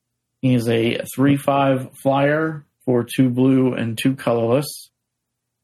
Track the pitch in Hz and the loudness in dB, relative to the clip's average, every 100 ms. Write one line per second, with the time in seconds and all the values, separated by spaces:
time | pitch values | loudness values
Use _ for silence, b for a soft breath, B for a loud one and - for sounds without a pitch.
0 | _ _ _ - 131 123 113 117 117 - | _ _ _ -4 0 0 2 0 0 -2
1 | - - 139 143 139 139 139 131 131 - | -6 0 2 2 0 0 2 0 -4 -6
2 | - 135 143 151 160 151 - _ - 123 | -2 0 0 0 -2 -6 -16 _ -2 -2
3 | 117 - 131 123 131 131 127 - 117 110 | -2 0 0 4 2 4 2 -2 -6 -2
4 | 135 131 - 117 117 131 147 - - _ | -2 -2 -2 0 2 0 -2 -12 -20 _
5 | _ _ _ _ _ _ | _ _ _ _ _ _